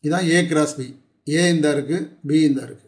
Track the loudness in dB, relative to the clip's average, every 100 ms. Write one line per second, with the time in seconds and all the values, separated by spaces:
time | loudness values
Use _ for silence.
0 | -2 -2 2 2 2 0 0 -4 -12 -14
1 | _ _ -4 0 2 2 2 0 -2 -4
2 | -6 -12 0 2 2 0 -4 -18